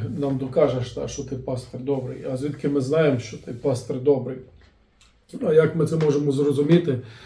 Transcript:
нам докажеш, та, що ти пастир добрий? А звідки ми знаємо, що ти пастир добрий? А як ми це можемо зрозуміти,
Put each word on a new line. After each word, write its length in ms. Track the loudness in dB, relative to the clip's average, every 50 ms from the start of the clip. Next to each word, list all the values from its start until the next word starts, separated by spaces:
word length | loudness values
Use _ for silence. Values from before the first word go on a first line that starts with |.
| -2 -4 -4 -4
нам 180 | -2 -2 -2
докажеш, 540 | -2 -4 0 2 4 4 4 2 0 -4 -6
та, 160 | -6 -8 -8
що 160 | -8 -8 -8 -8
ти 120 | -8 -8
пастир 460 | -8 -6 -6 -6 -6 -8 -10 -12 -8
добрий? 360 | -4 -4 -2 -2 -4 -6 -10 -10 -8 -6 -6
А 40 |
звідки 320 | -4 -4 -6 -6 -4 -2 0
ми 120 | 0 0
знаємо, 380 | 0 2 2 4 4 4 2 0
що 180 | -4 -6 -12
ти 140 | -14 -12 -12 -8
пастир 460 | -4 -2 -2 -2 -2 -4 -6 -6 -2
добрий? 380 | 2 2 2 2 0 -6 -10 -10 -14 -20 -20 -20 -20 -20 _ _ _ _ _ _ _ _ _ _ _ -14 -10 -4 0
А 60 | 4 6
як 220 | 6 6 6 4
ми 100 | 0 0
це 100 | 0 0
можемо 360 | 2 2 2 2 2 2 0
зрозуміти, 680 | 0 2 2 2 2 2 4 6 6 4 4 2 -2 -4 -4 -10 -18 -20 -20